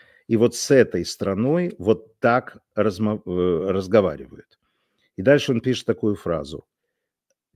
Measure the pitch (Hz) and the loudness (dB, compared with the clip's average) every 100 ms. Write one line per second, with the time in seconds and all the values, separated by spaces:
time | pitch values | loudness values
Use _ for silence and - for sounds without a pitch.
0 | _ _ - 113 117 - - 135 110 90 | _ _ -2 2 2 0 2 4 4 0
1 | 87 - 98 95 123 170 180 - 90 110 | -6 -6 -4 -2 -2 -2 -4 -2 0 0
2 | - _ 120 123 - - _ - 104 92 | -4 _ 0 0 -2 -14 _ -2 -2 -2
3 | 107 107 - 90 90 82 95 95 92 107 | -4 -4 -4 -2 0 0 -2 -4 2 2
4 | 92 69 65 - - _ _ _ _ _ | 2 -2 -14 -20 -20 _ _ _ _ _
5 | _ - 95 143 - 117 127 120 - 110 | _ -2 4 4 2 -2 -2 -2 -2 -2
6 | 110 101 92 82 71 73 - _ _ _ | -2 -2 -4 -6 -6 -14 -18 _ _ _
7 | _ _ _ _ _ | _ _ _ _ _